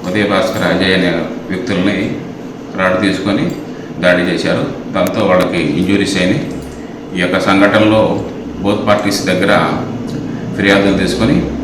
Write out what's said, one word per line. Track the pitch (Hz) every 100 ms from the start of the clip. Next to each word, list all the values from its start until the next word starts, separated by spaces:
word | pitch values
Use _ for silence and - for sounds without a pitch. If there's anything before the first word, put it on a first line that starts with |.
| 90
ఉదయ్ | 104 101
భాస్కర్, | 95 92 90
అజయ్ | 85 87 95
అనే | 92 87 85 80 - -
వ్యక్తుల్ని | 92 - 92 98 98 - - - - - - - 95
రాడ్ | 92 92
తీసుకొని | 98 92 104 98 - - - - - -
దాడి | 90 87
చేశారు. | 87 85 90 - - - -
దాంతో | 190 - -
వాళ్ళకి | 104 180 - 85
ఇంజురీస్ | 76 76 92 101 98 92
అయినాయి. | 92 - - - - - - - - 92
ఈ |
యొక్క | 90 95
సంఘటనలో | 98 98 98 107 107 110 92 - - - - -
both | 95 101 107
పార్టీస్ | 104 101 98
దగ్గర | 92 90 98 90 82 82 - - - - - - - -
ఫిర్యాదులు | 98 98 101 95
తీసుకొని, | 92 90 127 - - -